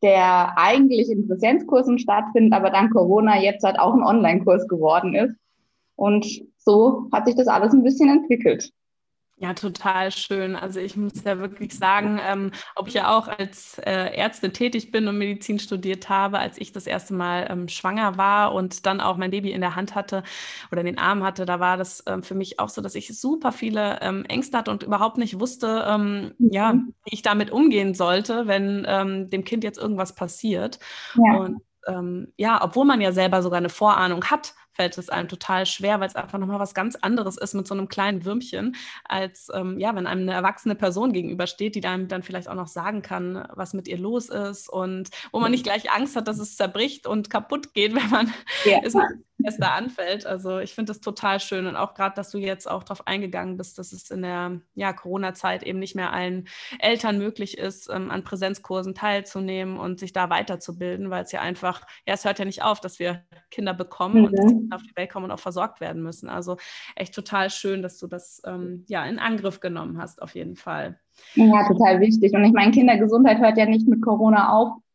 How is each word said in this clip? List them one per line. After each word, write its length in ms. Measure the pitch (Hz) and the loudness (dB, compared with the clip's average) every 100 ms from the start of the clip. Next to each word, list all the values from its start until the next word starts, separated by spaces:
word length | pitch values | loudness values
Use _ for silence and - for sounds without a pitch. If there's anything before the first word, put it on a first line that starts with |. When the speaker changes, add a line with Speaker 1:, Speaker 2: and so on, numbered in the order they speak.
Speaker 1:
der 520 | 214 190 180 180 180 - | 8 6 6 6 4 4
eigentlich 520 | 175 254 269 240 233 | 4 8 6 6 2
in 200 | 208 208 | 2 0
Präsenzkursen 720 | 185 226 294 - 262 254 240 | 2 4 4 4 4 4 2
stattfindet, 540 | - 208 220 233 220 | 2 0 2 6 6
aber 160 | 214 190 | 6 4
dank 220 | 190 214 | 4 4
Corona 480 | 226 175 202 214 208 | 4 6 6 6 6
jetzt 220 | 196 202 | 4 2
halt 160 | 196 190 | 0 4
auch 160 | 180 | 4
ein 80 | 233 | 6
Online-Kurs 640 | - 226 214 190 180 185 - | 6 4 6 4 4 4 4
geworden 480 | 170 156 165 180 | 2 4 4 4
ist. 220 | 185 240 226 _ _ _ _ _ | 2 0 -2 _ _ _ _ _
Und 320 | - 202 208 208 - - _ | -2 2 2 0 -10 -16 _
so 500 | - 208 233 262 - | 6 8 8 4 0
hat 140 | 202 226 | 0 2
sich 100 | 240 | 2
das 100 | 247 | 4
alles 260 | - 214 | 4 6
ein 120 | 269 | 6
bisschen 240 | 247 269 285 | 6 6 6
entwickelt. 640 | 285 311 233 214 123 - _ _ _ _ _ _ _ | 6 4 2 4 2 -4 _ _ _ _ _ _ _
Speaker 2:
Ja, 160 | 180 | -8
total 600 | 180 202 175 202 185 190 | -6 -8 -6 -2 0 -2
schön. 420 | 190 - 196 190 | -4 -6 -4 -4
Also 240 | 185 190 190 | -6 -8 -8
ich 180 | 190 196 | -8 -4
muss 280 | 202 - | -6 -6
ja 160 | 202 185 | -4 -4
wirklich 360 | 190 202 208 - | -4 -10 -12 -2
sagen, 440 | 190 202 208 208 | 2 2 2 -2
ähm, 280 | 190 196 196 196 - - | -2 -2 -4 -8 -14 -10
ob 100 | 196 | -4
ich 80 | |
ja 240 | 240 190 220 | -2 2 2
auch 80 | 220 | 2
als, 540 | 214 196 - - - | -8 -10 -10 -18 -10
äh, 340 | - 190 185 - | -4 -2 -4 -2
Ärztin 360 | 202 220 190 | -4 -2 -6
tätig 400 | 185 247 240 220 | -2 -2 -2 -4
bin 160 | 220 214 | -2 -2
und 100 | 202 | -2
Medizin 400 | 202 202 - 208 | -4 -6 -6 -6
studiert 500 | - 190 185 190 - | -6 -8 -6 -6 -2
habe, 300 | 196 196 202 | 0 0 -2
als 180 | - - | -4 -8
ich 140 | - | -16
das 160 | 202 180 | -14 -6
erste 280 | 185 - | -6 -4
Mal, 340 | 185 175 175 - | -6 -2 -4 -4
ähm, 160 | 180 175 | -6 -8
schwanger 500 | - 190 208 214 185 | -6 -4 0 -2 0
war 380 | 196 202 208 | 2 4 2
und 320 | 190 185 - 196 | 0 -4 -4 -4
dann 140 | 196 | -2
auch 160 | 190 180 | -2 -2
mein 160 | 185 | -4
Baby 180 | 196 202 | -4 -4
in 100 | - | -4
der 140 | 180 | -4
Hand 220 | 175 196 - | -4 -6 -6
hatte 260 | 196 196 190 - - - - | -6 -8 -8 -14 -16 -16 -8
oder 120 | 170 | -4
in 40 | 175 | -4
den 120 | 175 | 0
Arm 260 | 175 202 | 0 2
hatte, 220 | 190 190 180 | -2 -4 -4
da 120 | 180 | 0
war 180 | 180 185 | 0 0
das, 280 | 185 - - | -4 -10 -8
ähm, 160 | 190 | -8
für 140 | 180 190 | -6 -6
mich 240 | 190 - | -6 -6
auch 80 | 208 | -6
so, 120 | - | -6
dass 140 | 202 | -10
ich 240 | 208 202 220 | -10 -12 -8
super 320 | 254 320 269 | -4 -2 -2
viele, 480 | 247 226 214 208 - | -4 -6 -2 -2 -2
ähm, 220 | - 196 - | -4 -6 -4
Ängste 300 | 233 269 240 | -6 -2 -4
hatte 140 | 220 | -4
und 140 | 208 | -6
überhaupt 340 | - 208 214 220 | -2 0 0 -2
nicht 220 | 226 185 | -6 -4
wusste, 440 | 247 - 226 220 | -6 -4 -2 -2
ähm, 500 | - 208 208 202 190 - | 0 0 0 -4 -8 2
Speaker 1:
Mhm. 120 | 240 | 2
Speaker 2:
ja, 220 | 196 220 | 4 2
wie 400 | 240 247 - - | 2 0 -10 -12
ich 80 | 214 | -4
damit 280 | 226 208 208 | 0 0 0
umgehen 440 | 214 311 214 196 | 4 4 4 0
sollte, 520 | 185 175 180 214 233 226 | 0 2 2 0 -4 0
wenn, 400 | 196 196 202 - | 0 0 -2 -2
ähm, 420 | 196 196 190 190 | -2 0 -4 -4
dem 120 | 190 | -6
Kind 220 | 190 233 | -4 -4
jetzt 160 | 214 208 | -4 -6
irgendwas 340 | 214 202 190 | -6 -4 -4
passiert. 640 | - 175 - 220 180 208 - - - - - | -6 -10 -6 -2 -2 -4 -8 -18 -18 -4 6
Speaker 1:
Ja. 220 | 226 196 | 6 6
Speaker 2:
Und, 220 | 190 220 _ _ - | 0 -6 _ _ -8
ähm, 440 | 185 180 180 - _ | -6 -6 -8 -10 _
ja, 260 | 208 226 | 0 2
obwohl 220 | 180 233 | 0 4
man 160 | 285 254 | 4 4
ja 100 | 196 | 2
selber 320 | 185 185 190 | 2 2 2
sogar 160 | 180 175 | 2 0
eine 100 | 175 | -2
Vorahnung 580 | - 208 202 185 175 180 | 2 2 4 2 0 0
hat, 280 | 294 - - _ | -2 -2 -20 _
fällt 240 | _ 180 180 | _ -4 -4
es 100 | 180 | -8
einem 200 | 175 170 | -6 -6
total 380 | 175 - 185 185 | -10 -4 -2 -2
schwer, 340 | - 196 208 | -2 -2 0
weil 80 | 190 | -2
es 80 | - | -6
einfach 220 | 175 196 | -8 -6
nochmal 200 | 190 202 | -6 -4
was 140 | 202 | -6
ganz 220 | - 208 240 | -4 -6 -4
anderes 400 | 202 233 196 190 | -2 -2 -2 -6
ist 180 | 202 | -8
mit 120 | 196 190 | -6 -6
so 80 | |
einem 140 | 196 196 | -6 -6
kleinen 360 | - 196 196 | -2 -2 -2
Würmchen, 520 | 170 214 247 185 214 254 - - | -4 -6 -6 -6 -6 -8 -14 -18
als, 440 | - 190 190 185 - | -8 -6 -6 -10 -10
ähm, 240 | 196 185 190 | -8 -6 -4
ja, 160 | 202 | -4
wenn 120 | 214 180 | -4 -4
einem 160 | 185 | -4
eine 100 | 185 | -4
erwachsene 420 | 185 185 202 - | -2 -2 -2 -4
Person 380 | 208 196 180 254 | -2 -2 0 -2
gegenübersteht, 640 | 196 170 180 180 - 208 | -2 -4 -6 -6 -6 -6
die 100 | 214 180 | -6 -6
einem 220 | 185 185 | -6 -6
dann 140 | 190 | -8
vielleicht 260 | 180 185 175 | -8 -12 -10
auch 60 | |
noch 120 | 185 170 | -12 -12
sagen 340 | - 175 214 | -8 -8 -8
kann, 440 | - 185 180 185 - | -8 -8 -8 -10 -12
was 200 | - 185 | -12 -10
mit 140 | 196 185 | -10 -10
ihr 100 | 185 | -8
los 300 | 190 240 233 | -4 -6 -6
ist 400 | - 202 196 - | -8 -8 -10 -12
und 420 | 185 185 185 196 - - | -8 -6 -8 -10 -14 -10
wo 80 | 214 | -4
man 100 | 233 | -2
nicht 120 | 247 | -2
gleich 260 | 247 202 - | -2 -4 0
Angst 240 | - 277 247 | -2 -2 -4
hat, 120 | 220 | -6
dass 100 | 214 | -6
es 180 | 208 - | -8 -4
zerbricht 500 | 190 190 254 277 - | -4 -2 -6 -6 -6
und 240 | 214 208 | -4 -2
kaputt 420 | 220 208 294 294 | -6 -4 -8 -6
geht, 200 | - 208 | -2 0
<laughs> 0 | |
wenn 160 | 233 226 | 0 2
man 220 | 233 226 - - - | 2 0 -4 -10 0
Speaker 1:
Ja. 160 | 554 392 | 4 4
Speaker 2:
es, 120 | - 311 403 349 _ _ | 2 0 0 -2 _ _
es 160 | 214 220 | -4 0
da 160 | 190 | -2
anfällt. 520 | 151 240 247 180 202 - | -2 -6 -8 -6 -6 -6
Also 320 | 190 185 185 | -8 -6 -8
ich 160 | 196 | -8
finde 160 | - 214 | -8 -10
das 100 | 214 | -8
total 380 | - 208 208 196 | -10 -6 -2 -2
schön 260 | - 190 185 | -2 -6 -6
und 100 | - | -6
auch 180 | 196 | -6
gerade, 200 | - 196 | -4 -6
dass 160 | 196 196 | -6 -10
du 80 | 202 | -8
jetzt 300 | 196 190 - | -6 -8 -8
auch 140 | 185 | -10
drauf 240 | 185 190 - | -10 -12 -6
eingegangen 500 | 190 196 180 180 185 | -6 -6 -8 -8 -10
bist, 220 | 185 - | -12 -14
dass 140 | 180 | -16
es 180 | 185 - | -16 -12
in 120 | 190 | -10
der, 380 | 185 175 180 180 _ | -8 -6 -8 -10 _
ja, 180 | - 196 | -6 -6
Corona-Zeit 680 | 190 180 190 190 185 190 185 | -6 -8 -6 -6 -4 -4 -4
eben 160 | - 190 | -6 -8
nicht 160 | 190 | -8
mehr 180 | 190 180 | -8 -6
allen 360 | - 180 185 185 - - 247 | -4 -6 -6 -10 -18 -16 -4
Eltern 400 | 214 233 226 202 | 0 0 0 -2
möglich 400 | 202 220 196 - | -4 -8 -12 -8
ist, 300 | 190 196 - | -10 -10 -10
ähm, 200 | 185 185 | -10 -6
an 140 | 190 | -8
Präsenzkursen 680 | 185 190 190 196 - 185 185 | -8 -6 -6 -6 -8 -8 -6
teilzunehmen 840 | 190 208 202 196 190 190 190 185 185 | -6 -4 -4 -6 -8 -6 -6 -8 -8
und 220 | 180 180 | -8 -8
sich 120 | 190 | -8
da 180 | 185 180 | -4 -2
weiterzubilden, 800 | 170 202 175 - 175 180 185 196 | -2 -4 -8 -10 -10 -8 -8 -8
weil 140 | 180 | -8
es 80 | 180 | -8
ja 80 | - | -8
einfach, 420 | - 180 180 180 - - - | -8 -6 -6 -6 -12 -16 -6
ja, 80 | |
es 100 | 196 | -4
hört 140 | 208 202 | -2 -4
ja 60 | |
nicht 180 | 196 196 | -6 -4
auf, 180 | - 208 | -2 -2
dass 180 | 185 - | -6 -8
wir 260 | 175 175 _ _ _ | -6 -6 _ _ _
Kinder 240 | - 202 | -8 -8
bekommen 480 | 180 180 - 185 220 | -6 -10 -6 2 6
und 140 | 208 196 | 6 6
dass 80 | 208 | 6
Speaker 1:
Mhm. 120 | 233 - | 4 2
Speaker 2:
Kinder 80 | 185 | -8
auf 60 | |
die 140 | - - | -12 -8
Welt 140 | 180 | -8
kommen 160 | 196 185 | -8 -8
und 40 | |
auch 80 | 180 | -8
versorgt 400 | - 180 214 - | -8 -6 -6 -6
werden 220 | 165 165 | -10 -8
müssen. 260 | 165 165 - | -10 -12 -12
Also 280 | - 180 180 - - - - | -10 -8 -10 -12 -18 -18 -12
echt 180 | 185 | -12
total 360 | - 202 202 190 | -12 -6 -4 -4
schön, 320 | - 202 196 | -4 -6 -4
dass 160 | 185 - | -6 -12
du 80 | 180 | -14
das, 340 | 180 - - - | -14 -16 -18 -14
ähm, 380 | 180 180 180 180 | -10 -10 -12 -8
ja, 160 | 196 | -6
in 140 | 147 226 | -6 -4
Angriff 420 | 226 220 196 185 | -4 -4 -6 -6
genommen 380 | 185 170 165 165 | -10 -8 -10 -10
hast, 240 | 170 - | -12 -14
auf 120 | 160 | -16
jeden 220 | 175 165 180 | -12 -14 -14
Fall. 440 | - 156 143 175 _ _ - | -10 -8 -8 -12 _ _ -6
Speaker 1:
Ja, 320 | - 220 208 202 | 6 8 8 4
total 340 | 185 214 185 | 4 6 6
wichtig. 320 | 214 220 196 | 6 4 2
Und 100 | 202 | 4
ich 80 | 208 | 6
meine, 180 | 220 202 | 8 6
Kindergesundheit 680 | 226 247 220 214 226 262 220 | 6 6 6 4 8 8 8
hört 200 | 233 220 | 6 6
ja 80 | 214 | 4
nicht 220 | 220 220 | 4 6
mit 140 | 220 | 4
Corona 500 | - 214 220 220 - | 4 4 6 6 6
auf. 220 | 214 233 - _ | 4 4 0 _